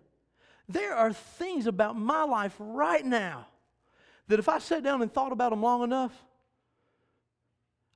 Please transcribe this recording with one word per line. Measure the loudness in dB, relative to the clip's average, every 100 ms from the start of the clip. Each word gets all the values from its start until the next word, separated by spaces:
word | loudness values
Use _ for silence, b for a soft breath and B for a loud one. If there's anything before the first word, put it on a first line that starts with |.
| _ _ _ b b b -6
There | -4 -2
are | 2 2
things | 0 -12 -8 -6 -2 -2
about | 2 0 0
my | -2 0
life | 0 0 -2 -6
right | -10 -2 0 2
now | 2 0 -2 -8 -16 _ _ _ b b b b 0
that | 2
if | 4
I | 0
sat | 0 0
down | 0 0
and | 0
thought | 0 -2
about | 0 0
them | 2
long | 2 2
enough, | 0 0 -2 -6 -20 _ _ _ _ _ _ _ _ _ _ _ _ _ _ _ _